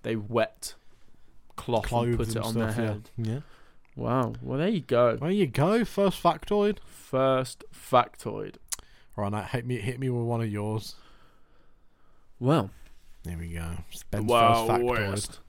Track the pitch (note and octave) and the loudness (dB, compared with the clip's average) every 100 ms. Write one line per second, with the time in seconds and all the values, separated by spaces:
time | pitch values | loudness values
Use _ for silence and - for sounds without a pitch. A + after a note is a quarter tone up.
0 | A2+ A2+ G#2 A2+ G#2+ - - - - - | -2 -4 0 0 0 -2 -14 -14 -20 -20
1 | - - - - - - - A2+ - A#2+ | -20 -20 -20 -20 -16 -10 -2 0 2 0
2 | A#2+ A#2 A2+ A2+ A2+ A2+ A2 A2 A2 G#2 | 2 0 0 -2 -2 0 0 0 -2 -4
3 | - - A2 B2+ - - - - - - | -8 -6 -4 -4 -8 -20 -20 -20 -18 -6
4 | A#2+ B2+ A#2 A2+ B2+ C3 F3+ G#3 - A#2+ | -2 0 0 -4 -6 -2 0 -2 2 4
5 | A#2+ A2+ D3+ G3+ D#3+ B2 D#3+ A3+ A3+ - | 6 4 0 2 2 4 4 4 2 2
6 | D4+ - F3 D#3 - G#3 G3+ G#3 - - | 2 4 2 2 0 2 2 0 -10 -20
7 | - C3 C3 C3 C3 - - - - B2 | -4 2 2 2 -2 -10 -18 -18 4 4
8 | - - A2+ G#2 G2 - - - - - | 4 -4 -8 -6 -8 -12 -12 -12 -12 -20
9 | - - G2+ G#2 F#2+ B2+ A#2+ B2 A2 B2 | -14 -4 -2 -2 -4 -4 -2 -4 -4 -4
10 | C3 A#2+ A#2 A#2 A2+ G#2 G#2 G#2+ - - | -2 -2 -2 -2 -2 -2 -2 -4 -6 -16
11 | - - - - - - - - - _ | -20 -20 -20 -20 -20 -20 -20 -20 -20 _
12 | - - - - B2 D#3 G2 - - - | -20 -20 -20 -2 2 2 2 -8 -20 -20
13 | - - F2+ E2 E2+ E2+ E2 F2 - - | -20 -14 -10 -8 -8 -8 -6 -8 -10 -14
14 | - G#2 G#2+ A#2+ A#2 A#2 A2+ A2+ A#2+ A#2 | -6 -4 4 6 8 6 4 2 2 0
15 | G2+ G2+ - - | 0 -2 -6 -12